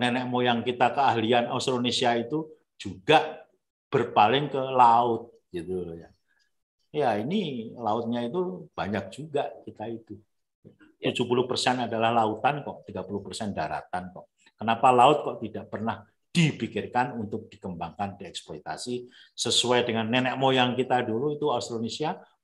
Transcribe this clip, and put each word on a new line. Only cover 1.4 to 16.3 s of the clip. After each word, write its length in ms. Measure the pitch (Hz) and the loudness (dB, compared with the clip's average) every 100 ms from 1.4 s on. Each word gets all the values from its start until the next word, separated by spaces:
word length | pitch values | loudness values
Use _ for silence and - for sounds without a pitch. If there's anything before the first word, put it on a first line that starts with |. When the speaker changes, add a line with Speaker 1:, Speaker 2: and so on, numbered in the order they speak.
| 120 | 2
Speaker 1:
Austronesia 640 | 135 127 127 123 113 127 120 | -2 -2 0 0 0 2 0
itu 320 | 117 151 156 - _ - | 0 -4 -6 -12 _ -14
juga 640 | 104 95 - 151 - - - _ _ _ _ | -12 -6 4 4 4 -6 -18 _ _ _ _
berpaling 560 | - 117 - 107 131 147 | 0 2 4 4 4 0
ke 120 | 139 131 | -4 0
laut 560 | 131 120 117 120 113 117 - _ | 6 8 8 4 0 -4 -20 _
gitu 320 | 90 82 92 85 | -10 -6 -6 -6
loh 120 | 82 | -12
ya. 120 | 80 _ _ _ _ _ _ _ _ | -16 _ _ _ _ _ _ _ _
Ya 180 | 151 135 107 | -4 -2 0
ini 500 | 113 202 170 127 110 - | -2 -2 -2 -6 -10 -6
lautnya 480 | 113 107 113 120 120 | -2 -2 -2 -4 -4
itu 440 | 175 180 90 - | -4 -4 -6 -12
banyak 400 | - 85 104 - | -8 -4 -4 -6
juga 400 | - 156 113 - - - | -10 -6 -4 -4 -8 -16
kita 200 | 107 110 | -12 -10
itu. 320 | 113 - - _ _ _ _ - _ - _ | -10 -12 -18 _ _ _ _ -20 _ -20 _
Speaker 2:
Ya. 160 | - | -4
Speaker 1:
Tujuh 120 | 127 120 | -2 0
puluh 160 | 123 123 | 0 0
persen 320 | 113 - 127 117 | 0 0 0 0
adalah 240 | 113 113 | 0 2
lautan 560 | 117 110 107 127 147 143 | 4 2 2 0 -2 -6
kok, 200 | 92 - | -12 -10
tiga 160 | 98 92 | -10 -6
puluh 160 | 101 | -8
persen 320 | 98 92 107 | -8 -8 -6
daratan 560 | 85 78 71 - 90 90 | -4 -4 -6 -8 -8 -8
kok. 200 | - - _ _ - | -14 -20 _ _ -6
Kenapa 320 | 107 113 127 | -2 4 6
laut 320 | 123 127 151 139 | 8 8 6 2
kok 120 | 117 | -6
tidak 280 | 107 104 104 | -8 -10 -10
pernah 320 | 104 110 107 - _ _ | -6 -6 -6 -10 _ _